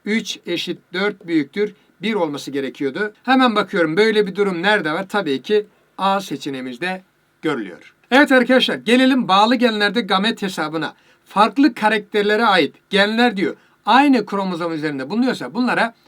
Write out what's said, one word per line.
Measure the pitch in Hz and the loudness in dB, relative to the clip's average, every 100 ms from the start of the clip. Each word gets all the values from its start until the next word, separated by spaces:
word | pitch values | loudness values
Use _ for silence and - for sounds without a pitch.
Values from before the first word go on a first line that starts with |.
üç | - 220 - - - | -4 -4 -4 -10 -8
eşit | 170 - 165 _ | -6 -6 -10 _
dört | 180 202 196 170 | -4 -4 -4 -2
büyüktür, | 165 143 202 208 - _ _ | -2 -2 -2 -4 -6 _ _
bir | 196 | -4
olması | 208 160 143 - | -2 -2 -4 -6
gerekiyordu. | 139 131 123 139 135 208 - | -6 -6 -6 -6 -4 -8 -6
Hemen | - 262 254 208 | 0 2 4 0
bakıyorum | 196 190 160 160 | -2 0 0 2
böyle | 220 214 196 | 2 2 0
bir | |
durum | 180 202 175 | 0 -2 0
nerede | 190 214 156 | 0 0 0
var? | 160 190 | -4 -4
Tabii | 208 165 135 | -4 -2 -4
ki | - 208 208 _ _ - | 0 -2 -2 _ _ -4
A | 190 196 | -2 -2
seçeneğimizde | 190 143 151 135 127 123 175 185 - _ _ _ | -4 -8 -8 -8 -10 -8 -8 -8 -12 _ _ _
görülüyor. | 156 131 98 85 - _ _ | -4 -4 -6 -12 -20 _ _
Evet | 254 285 | 4 6
arkadaşlar | 262 240 254 - | 4 4 2 2
gelelim | 151 208 247 262 262 208 | -2 2 4 4 2 2
bağlı | 190 220 | 2 4
genlerde | 254 240 214 208 202 | 2 0 0 0 -2
gamet | 202 190 214 226 | -2 -2 -2 -2
hesabına. | 196 185 156 160 147 - _ _ | -6 -6 -6 -6 -8 -10 _ _
Farklı | _ - 226 277 285 | _ 0 0 4 2
karakterlere | 240 214 220 208 208 202 214 | 2 0 0 -2 -2 0 2
ait | 233 185 139 - _ | 2 2 0 -4 _
genler | 196 202 220 247 196 | 0 0 2 2 2
diyor | 170 - _ _ - | -4 -6 _ _ 2
aynı | 240 294 254 196 | 4 6 4 0
kromozom | 196 190 170 175 | -4 -4 -4 -6
üzerinde | 160 151 139 135 | -4 -4 -6 -4
bulunuyorsa | 214 254 196 - | -2 0 -2 -6
bunlara | 180 247 175 214 - | -4 -2 0 -2 -6